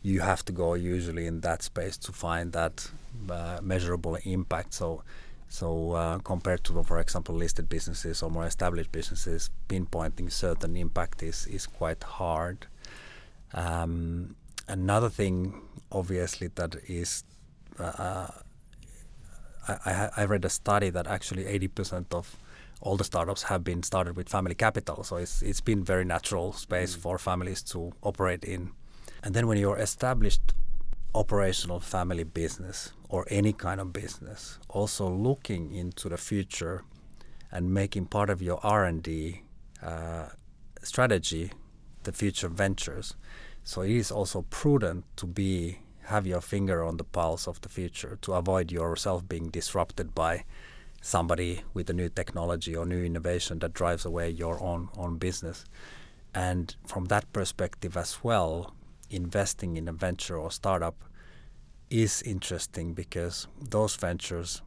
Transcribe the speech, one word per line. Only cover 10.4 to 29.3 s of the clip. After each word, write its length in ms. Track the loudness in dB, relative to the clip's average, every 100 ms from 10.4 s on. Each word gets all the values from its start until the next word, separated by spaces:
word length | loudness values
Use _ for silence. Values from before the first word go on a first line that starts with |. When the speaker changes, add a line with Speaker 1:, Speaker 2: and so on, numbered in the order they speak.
| 2 4 4 4
Speaker 1:
impact 460 | 4 4 2 0
is, 240 | 0 0 0
is 200 | -2 -4
quite 360 | -2 -2 -2
hard. 640 | -6 -4 0 0 0 -4 -10 -14 -14 -14 -16 -18 -18 -20 -8
Um, 800 | -4 0 0 0 -2 -2 -2 -6 -10 -12 -12 -6
another 440 | 0 4 4 4
thing, 500 | 2 2 2 0 -4 -14 -18 -4
obviously, 560 | -2 0 0 0 -2 -6 -4
that 180 | -4 -6 -6
is, 340 | -4 -2 -4 -8 -20 -20 -20 -18 -8
uh, 40 |
uh, 480 | -6 -4 -4 -4 -8 -12 -18 -20 -20 -20 -18 -18 -18 -16 -16 -14 -12 -8 -6
I, 100 | -4
I 80 | 0
ha-, 180 | 0 0 2
I 80 |
read 200 | 2 4
a 60 | 2
study 400 | 0 4 4 4
that 160 | 0 -2
actually 400 | -4 -4 -4 -2
eighty 220 | 0 0
percent 440 | -2 -4 -4 -2
of 240 | -4 -4 -14 -18 -18 -18 -8
all 160 | -2 0
the 80 |
startups 400 | 2 2 0 -2
have 180 | 0 0
been 220 | 0 -2
started 320 | 0 0 0 -2
with 120 | -2
family 280 | 0 0 2
capital. 480 | 2 2 -4 -6
So 120 | -4 -4
it's, 240 | 2 2
it's 180 | 2 2
been 240 | 2 2
very 200 | 4 2
natural 480 | 4 0 0 -2 -2
space 440 | -4 -2 0 0 -4
Speaker 2:
Mm. 40 |
Speaker 1:
for 180 | -2 -2
families 440 | 0 0 0 -4
to 280 | -4 -6 -6 -4
operate 400 | -4 2 2 2
in. 300 | -2 -4 -6 -10 -16 -14 -12 -8
And 120 | 0